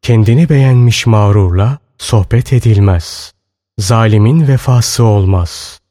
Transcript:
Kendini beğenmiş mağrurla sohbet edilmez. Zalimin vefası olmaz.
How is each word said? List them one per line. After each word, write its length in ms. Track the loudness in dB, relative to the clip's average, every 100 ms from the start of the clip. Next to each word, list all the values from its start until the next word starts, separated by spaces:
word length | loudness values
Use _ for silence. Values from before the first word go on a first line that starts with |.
Kendini 460 | 0 0 2 2 2
beğenmiş 580 | 2 2 2 2 0 0
mağrurla 720 | 0 2 2 0 0 -2 -4 _ _
sohbet 540 | -4 -2 0 -2 0
edilmez. 800 | 0 2 2 2 0 -4 -14 -20 _ _ _ _ -12
Zalimin 720 | -4 0 2 2 2 2 0
vefası 560 | 0 0 0 0 0
olmaz. 760 | 0 2 0 0 -2 -8 -18 -20 _